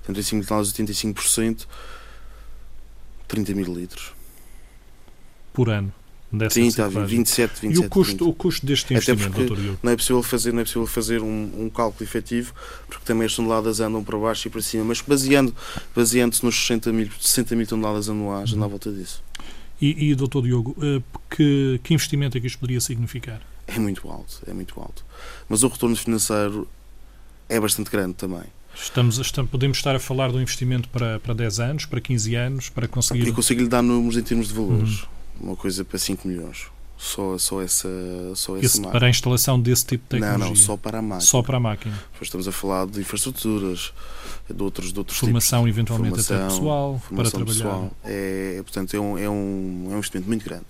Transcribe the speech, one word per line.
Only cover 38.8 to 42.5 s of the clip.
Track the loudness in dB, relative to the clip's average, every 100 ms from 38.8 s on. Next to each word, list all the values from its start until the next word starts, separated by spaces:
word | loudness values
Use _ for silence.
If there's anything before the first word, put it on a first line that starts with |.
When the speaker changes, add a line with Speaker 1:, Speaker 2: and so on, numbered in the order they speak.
Speaker 1:
marca. | 2 4
Speaker 2:
para | 4
a |
instalação | 4 4 2 4 4
desse | 4 2
tipo | 2 -4 -2
de | 0
Speaker 1:
Não, | 2
Speaker 2:
tecnologia? | 2 4
Speaker 1:
não, | 4
só | 4 2
para | -4 -4
a |
máquina. | -4 4 6
Speaker 2:
Só | 6
para | 4 2
a |
máquina. | 2 -2 -6 -8 -12
Speaker 1:
Depois | -12 -8
estamos | -4
a | -4